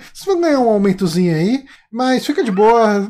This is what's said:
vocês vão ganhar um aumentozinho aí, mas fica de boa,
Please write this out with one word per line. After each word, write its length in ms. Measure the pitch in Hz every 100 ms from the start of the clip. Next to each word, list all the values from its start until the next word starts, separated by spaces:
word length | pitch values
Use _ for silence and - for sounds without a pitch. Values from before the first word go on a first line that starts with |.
| -
vocês 140 | - 381
vão 140 | 349
ganhar 200 | 339 277
um 80 | 233
aumentozinho 680 | 208 202 190 185 170 175
aí, 300 | 156 185 269 - - _
mas 340 | 226 254 254 277
fica 160 | 302
de 80 | 240
boa, 560 | 190 220 233 214 202 202